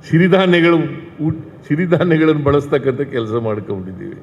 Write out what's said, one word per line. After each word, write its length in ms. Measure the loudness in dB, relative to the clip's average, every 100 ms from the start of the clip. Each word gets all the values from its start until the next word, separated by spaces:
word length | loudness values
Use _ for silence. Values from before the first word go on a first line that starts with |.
| 0
ಸಿರಿಧಾನ್ಯಗಳು 680 | 2 4 4 4 4 4 2 0 -8 -14 -6
ಊಟ, 100 | -4 -4 -10 -20 -4
ಸಿರಿಧಾನ್ಯಗಳನ್ನು 720 | -2 0 0 2 2 2 2
ಬಳಸ್ತಕ್ಕಂಥ 580 | 2 0 0 -2 -2 -4
ಕೆಲಸ 320 | -4 -4 -4
ಮಾಡ್ಕೊಂಡ್ಬಿಟ್ಟಿದ್ದೀವಿ. 840 | -4 -4 -6 -6 -10 -10 -12 -14 -16